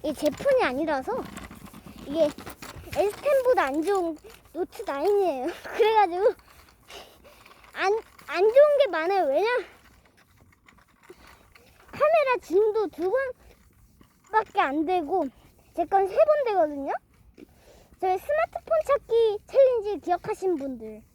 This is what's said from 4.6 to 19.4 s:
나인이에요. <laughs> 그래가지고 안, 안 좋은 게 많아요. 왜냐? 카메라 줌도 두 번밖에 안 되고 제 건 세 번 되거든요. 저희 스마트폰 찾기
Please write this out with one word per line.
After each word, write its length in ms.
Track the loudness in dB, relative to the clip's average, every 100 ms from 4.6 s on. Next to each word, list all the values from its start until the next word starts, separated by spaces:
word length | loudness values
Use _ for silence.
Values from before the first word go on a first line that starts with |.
| -10 -8
나인이에요. 640 | -8 -2 0 2 0 -2 -8
<laughs> 300 | -10 -12 0
그래가지고 580 | 2 4 2 2 0 -2 _ -20 -20 _ _ -20 -20 _ -20 -20 -20 -20 -18
안, 180 | -4 -2 -2 -6 -20 -8
안 120 | 0
좋은 380 | 4 6 6 6
게 60 | 2
많아요. 340 | 0 0 0 0
왜냐? 220 | 0 0 -2 -6 -20 _ _ _ _ _ _ _ _ _ _ _ _ _ -20 -20 -20 _ _ _ _ -18
카메라 440 | 0 4 4 4 0
줌도 440 | 0 2 2 0 -4
두 240 | -4 -2 0 -2 -8 -20 -20 _ _ _ _ -20 _ _
번밖에 300 | -2 0 -2
안 240 | 0 0
되고 440 | 0 -2 0 -2 -2 _ _ _ _ -6
제 80 |
건 220 | 0 0 2
세 60 | 2
번 280 | 2 2 2
되거든요. 460 | 0 0 -2 -8 -8 _ _ -20 -20 -20 _ _ -20 _ _
저희 180 | -2 -2
스마트폰 600 | -2 -2 -2 -6 -2 -2 0
찾기 520 | -2 0 2 2 0